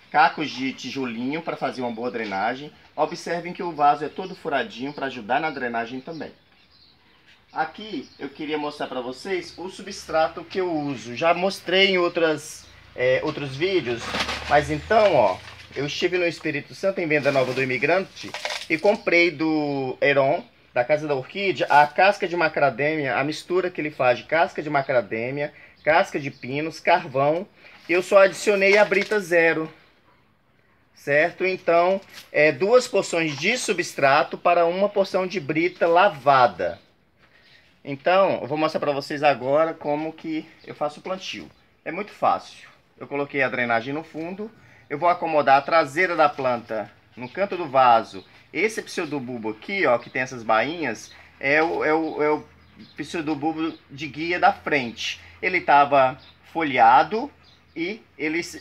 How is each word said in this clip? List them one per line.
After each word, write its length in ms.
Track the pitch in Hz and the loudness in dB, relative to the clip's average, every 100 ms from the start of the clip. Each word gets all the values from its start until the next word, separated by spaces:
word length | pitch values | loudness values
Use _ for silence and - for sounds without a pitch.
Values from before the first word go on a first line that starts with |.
| _ | _
cacos 380 | 151 170 - 143 | 2 2 2 -6
de 240 | 120 131 | -4 -8
tijolinho 680 | 127 151 139 123 113 127 156 | -6 -10 -6 -6 -4 -4 -6
para 140 | 160 151 | -6 -6
fazer 260 | 139 117 | -6 -4
uma 100 | 120 | -6
boa 180 | 113 123 | -6 -6
drenagem. 640 | 117 107 95 110 131 147 - _ - | -6 -6 -2 -2 -4 -12 -18 _ -4
Observem 580 | 151 170 185 170 170 | -4 -4 -6 -6 -6
que 100 | - | -8
o 80 | 180 | -8
vaso 320 | 151 147 147 | 2 2 2
é 60 | 143 | -2
todo 260 | - 185 180 | -8 -12 -10
furadinho 580 | 160 135 113 107 139 | -4 -4 -4 -6 -10
para 140 | 147 135 | -6 -8
ajudar 320 | 123 104 139 | -8 -4 -2
na 100 | 156 | -2
drenagem 500 | 139 123 117 117 131 | -6 -6 -6 -6 -10
também. 320 | 147 160 - - _ _ _ _ _ _ _ _ _ _ _ | -12 -12 -14 -16 _ _ _ _ _ _ _ _ _ _ _
Aqui 580 | 139 156 - 214 160 - - | -8 -8 -8 -10 -10 -12 -12
eu 120 | 143 | -14
queria 280 | - 147 151 | -10 -6 -4
mostrar 300 | 147 143 135 | -6 -8 -8
pra 120 | 127 | -8
vocês 540 | 123 127 196 185 - - | -8 -10 -6 -6 -6 -14
o 120 | 180 | -14
substrato 760 | - 196 208 - 160 165 180 | -12 -14 -14 -4 0 0 -2
que 160 | 165 196 | -10 -4
eu 140 | 180 | -2
uso. 420 | 160 143 127 110 120 | -2 -4 -6 -8 -2
Já 180 | 165 | 0
mostrei 580 | 175 190 190 - 190 196 | 2 0 -4 -8 -8 -4
em 60 | 185 | -2
outras, 680 | 175 170 165 151 - - - - - - | 0 0 0 -2 -6 -18 -20 -20 -20 -4
é, 260 | 127 127 | 0 0
outros 320 | 151 143 139 131 | -2 -6 -10 -4
vídeos, 460 | 185 185 123 117 - - - - - | -2 0 -2 -6 -6 -6 -6 -6 2
mas 220 | 143 143 | 2 2
então, 420 | 151 - 220 208 147 | -6 2 4 6 6
ó, 220 | 104 92 - - - - | 4 2 -8 -20 -14 -6
eu 100 | 147 | -6
estive 320 | - 180 180 | -2 -2 0
no 80 | 170 | -2
Espírito 480 | - 156 143 - 127 | -2 -6 -6 -8 -6
Santo, 240 | 190 190 | -4 -2
em 80 | 165 | 0
Venda 240 | 151 135 | 0 2
Nova 220 | 135 127 | 2 0
do 80 | 127 | 0
Imigrante, 680 | 131 127 - 185 190 - 101 - - - - | -2 -2 0 0 -2 -12 -14 -10 -8 -8 -4
e 80 | 160 | 0
comprei 540 | 202 - - 170 175 | 2 2 2 4 4
do 680 | 147 160 156 147 139 131 - | 2 0 0 0 -2 -4 0
Heron, 420 | 139 139 135 175 - _ _ | 2 4 4 0 -4 _ _
da 100 | 123 | -4
Casa 240 | 123 147 151 | 0 0 0
da 80 | 135 | -4
Orquídea, 520 | 127 190 196 127 - | -4 -4 -2 -2 4
a 160 | 143 147 | 6 6
casca 420 | - 190 196 185 | 4 2 2 -2
de 80 | 175 | 0
macadâmia, 800 | - - 139 113 147 156 135 110 | 0 2 0 2 -2 0 -2 0
a 80 | |
mistura 460 | 143 147 - 180 180 | -2 -6 -2 -2 -2
que 100 | - | -4
ele 120 | 151 | -8
faz 280 | - 127 120 | 0 2 2
de 40 | |
casca 380 | - 160 185 - | 0 0 0 -2
de 60 | 151 | -2
macadâmia, 840 | 147 135 127 101 110 120 143 147 - - _ | -2 2 0 0 -4 -4 -4 -8 -10 -20 _
casca 360 | 147 165 196 170 | 2 2 2 -4
de 120 | 139 | -8
pinos, 480 | - 123 139 160 156 | -10 -8 -6 -6 -6
carvão. 680 | - 180 170 131 143 165 208 _ - - - | 2 2 2 0 0 0 -4 _ -20 -20 -2
Eu 140 | 175 | -2
só 180 | 180 202 | 4 6
adicionei 580 | 196 165 - 196 196 202 | 6 4 0 2 4 6
a 80 | 202 | 6
brita 340 | 190 196 214 | 2 0 -2
zero, 520 | 170 170 165 160 156 - _ _ _ _ _ _ _ _ _ _ _ _ | 2 4 4 2 -4 -10 _ _ _ _ _ _ _ _ _ _ _ _
certo? 500 | - 143 170 - 185 | 0 2 2 0 -4
Então, 540 | 185 - 170 180 196 - - - | -2 2 4 4 0 -4 -20 -6
é 200 | - 151 | 2 2
duas 360 | 135 190 254 247 | 4 4 4 4
porções 500 | 196 180 170 160 139 | -2 0 -2 -2 -2
de 200 | 175 240 | -2 -2
substrato 800 | - 180 165 - 139 147 170 - | -2 -2 -4 2 4 4 2 0
para 280 | 175 175 170 | 2 4 2
uma 220 | 185 202 | 2 0
porção 400 | 196 190 185 185 | 0 0 0 -2
de 120 | 196 | -4
brita 460 | 139 156 175 - 175 | -4 -2 -2 0 2
lavada. 920 | 170 202 147 135 135 123 - 87 85 _ _ _ _ _ _ _ _ _ _ | 6 4 2 4 6 4 2 -6 -6 _ _ _ _ _ _ _ _ _ _
Então, 560 | - 139 - 190 185 120 | -12 -6 2 4 4 0
eu 60 | 120 | -4
vou 100 | 151 | -2
mostrar 220 | 156 151 | -2 -2
pra 140 | 147 | -2
vocês 280 | 139 139 147 | -2 -4 0
agora 520 | 147 123 127 147 160 | 2 2 2 2 2
como 400 | 160 147 147 156 | -2 -4 -4 -6
que 340 | 156 165 156 156 - - | -10 -8 -8 -8 -20 -18
eu 80 | |
faço 280 | 131 147 - | -6 -6 -6
o 20 | |
plantio. 480 | 185 185 - 107 73 _ _ _ | -10 -10 -8 -14 -14 _ _ _
É 80 | - | -12
muito 200 | 165 - | -10 -12
fácil. 580 | - 113 85 - - - _ _ _ | -2 0 0 -4 -20 -20 _ _ _
Eu 80 | 131 | -10
coloquei 380 | 143 143 143 | -6 -4 0
a 60 | 127 | 0
drenagem 440 | 120 120 113 123 | 0 0 0 -2
no 120 | 147 160 | -8 -8
fundo. 440 | 151 165 190 220 _ _ - - | -12 -10 -10 -12 _ _ -20 -10
Eu 80 | 147 | 0
vou 120 | 175 | 0
acomodar 480 | 175 165 151 135 139 | 2 2 2 6 4
a 40 | |
traseira 540 | 143 165 147 143 180 165 | 4 2 2 0 -2 4
da 140 | 151 | 2
planta 600 | - 131 120 113 110 107 _ _ - | 2 -2 -2 -4 -8 -8 _ _ -16
no 120 | 123 | -14
canto 300 | - 196 185 | -6 -4 -4
do 100 | 160 | 0
vaso. 580 | 131 123 117 101 95 - - _ | 4 6 6 2 -14 -18 -20 _
Esse 280 | 147 214 220 | -4 -2 -4
pseudobulbo 680 | - - 160 143 123 123 110 | -8 -6 -6 -6 -6 -8 -6
aqui, 360 | 110 - 196 131 | -8 -8 0 2
ó, 120 | 117 | 2
que 120 | - | 0
tem 120 | 131 | -6
essas 220 | 131 127 | -6 -8
bainhas, 680 | 110 110 127 175 139 104 - - - _ | 0 2 2 -4 -6 -6 -12 -20 -20 _
é 220 | 135 151 | 0 2
o, 220 | 165 107 | 2 0
é 100 | 139 | 0
o, 300 | 160 156 147 | 0 0 -2
é 80 | 151 | 0
o 140 | 151 - _ _ - - - | 0 -4 _ _ -20 -20 -14
pseudobulbo 800 | 147 175 151 143 156 156 160 - _ | -10 -6 -4 -4 -4 -4 -6 -8 _
de 180 | 139 156 | -14 -12
guia 320 | 135 170 180 | -8 -4 2
da 140 | 180 | 2
frente. 680 | 196 - 147 120 - - - - - | 2 -2 -2 -2 -8 -10 -10 -16 -6
Ele 180 | - 180 | -4 -2
tava 580 | 180 143 143 139 131 139 - _ _ | 4 4 6 4 4 0 -16 _ _
folhado 800 | 160 156 127 117 135 156 220 285 _ _ _ _ - | -6 -2 4 8 8 6 -2 -6 _ _ _ _ -10
e 260 | 170 220 _ - | -8 -8 _ -8
ele, 240 | 156 165 165 151 | -4 -4 -6 -10